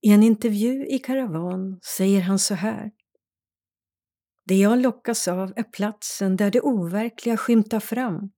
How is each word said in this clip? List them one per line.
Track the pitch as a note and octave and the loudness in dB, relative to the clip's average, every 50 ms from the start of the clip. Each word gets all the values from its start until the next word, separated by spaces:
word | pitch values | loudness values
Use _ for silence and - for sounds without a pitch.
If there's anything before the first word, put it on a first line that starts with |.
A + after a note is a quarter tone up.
| - | 6
I | G#3+ G#3 | 8 8
en | G#3 G#3+ | 8 8
intervju | A3+ A3+ G#3+ - A#3 G#3 G3+ G#3+ A#3+ B3+ C4+ C#4 | 6 4 2 0 -2 -2 0 -2 -2 -2 -4 -6
i | - C4 B3+ | -4 -6 -6
Karavan | - - C4 C4+ C4 A3 D#3 D#3+ E3+ F3+ F3+ F#3 F#3+ F#3+ F#3+ F3+ _ - - | -4 -4 -4 -4 -4 -4 -6 -6 -6 -6 -6 -6 -6 -8 -10 -12 _ -14 -4
säger | - F#3+ F#3+ G3 G3 | -2 2 2 2 2
han | F3+ F3+ G3 F#3+ | 2 0 0 0
så | - - G#3 | 0 -2 -4
här: | E3+ F3 A3 A3 - G#3 G#3+ _ _ _ _ _ _ _ _ _ _ _ _ _ _ _ _ _ _ _ _ _ _ _ _ _ _ _ _ _ _ _ | -4 -4 -6 -6 -6 -10 -12 _ _ _ _ _ _ _ _ _ _ _ _ _ _ _ _ _ _ _ _ _ _ _ _ _ _ _ _ _ _ _
"Det | - F#3+ | 0 2
jag | F#3+ G3 G3+ A#3 B3 | 4 4 4 4 4
lockas | B3 B3+ - - _ - A#3 - - - | 2 0 -2 -2 _ -6 -4 -4 -2 -4
av | F3 F#3 F#3+ F#3+ F#3 | -4 -4 -6 -6 -6
är | - A3+ | -8 -10
platsen | _ - - G3 G#3 G#3+ _ - - - - G3 F#3+ F#3+ | _ -6 -6 -6 -6 -6 _ -12 -12 -8 -4 -2 0 0
där | F3+ G#3+ G3+ | 2 0 2
det | G3 B3+ | 2 2
overkliga | - C#4+ B3+ G#3 F3 E3+ F3 G#3 A3 A#3+ A3+ - - A#3 A3+ | 0 2 0 0 -2 -4 -4 -4 -4 -6 -8 -6 -4 -4 -2
skymtar | G#3+ - - A#3+ A3+ G#3 A3 - G#3+ | -2 0 2 4 4 4 2 -2 -4
fram | G3+ - A3+ A#3 B3+ A#3+ E3+ F3 G3+ G3 _ | -4 -4 -6 -6 -4 -4 -6 -6 -8 -12 _